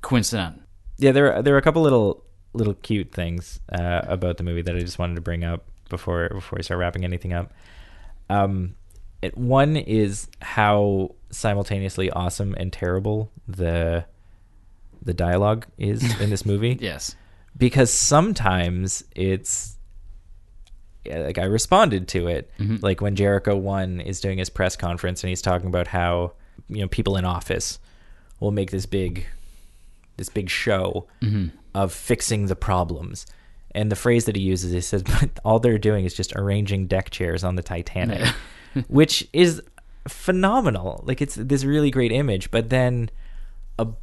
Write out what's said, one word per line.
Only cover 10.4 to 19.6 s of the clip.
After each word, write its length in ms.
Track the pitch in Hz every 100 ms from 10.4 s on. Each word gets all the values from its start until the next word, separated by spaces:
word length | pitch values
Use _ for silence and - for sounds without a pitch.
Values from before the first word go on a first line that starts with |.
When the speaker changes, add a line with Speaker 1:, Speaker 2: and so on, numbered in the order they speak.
Speaker 2:
how 720 | - - 104 104 104 98 95 - -
simultaneously 800 | - 113 101 98 101 95 - 95
awesome 440 | - 90 - 101 98
and 120 | 90
terrible 600 | - 90 92 104 107 110 - -
the, 580 | 92 87 85 82 85 85 - - - - - - - - -
the 140 | -
dialogue 500 | 90 87 90 101 113 - -
is 240 | 101 110 120 107
in 80 | 104
this 160 | 101
movie. 320 | 107 101 113 123
Speaker 1:
<laughs> 20 |
Yes. 340 | 107 71 - - - - - -
Speaker 2:
Because 340 | 123 131 123
sometimes 1120 | - - 143 190 208 98 92 87 90 92 - - -
it's, 600 | 95 95 - -